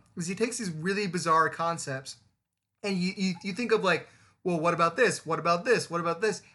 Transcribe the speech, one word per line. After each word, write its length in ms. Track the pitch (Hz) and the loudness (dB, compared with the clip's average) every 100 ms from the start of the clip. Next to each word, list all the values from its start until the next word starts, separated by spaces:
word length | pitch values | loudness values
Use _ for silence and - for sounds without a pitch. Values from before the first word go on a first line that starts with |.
| _ - | _ -8
is 120 | 170 | -6
he 80 | 190 | -2
takes 240 | 226 - | -2 -2
these 100 | 208 | -6
really 380 | 156 170 196 208 | -4 -2 -2 -2
bizarre 420 | 175 160 160 156 | -2 2 4 4
concepts 680 | - 165 165 - 135 135 - _ _ _ _ _ _ | 0 -2 -4 -6 -8 -10 -16 _ _ _ _ _ _
and 120 | 208 190 | -4 0
you, 180 | 185 202 | -2 0
you, 160 | 190 175 | -2 -2
you 120 | 196 | -6
think 180 | 196 233 | -4 0
of, 120 | 214 | 2
like, 240 | 185 165 - _ _ _ | 4 2 -2 _ _ _
"Well, 160 | 185 170 | -2 0
what 160 | 165 170 | 2 2
about 200 | 170 170 | 2 4
this? 300 | 226 139 143 | 2 2 -2
What 140 | 156 | -2
about 260 | 165 175 233 | 2 2 4
this? 240 | 214 - | 2 2
What 100 | 170 | -2
about 220 | 170 170 | -2 0
this?" 220 | 214 202 - | -2 -2 -8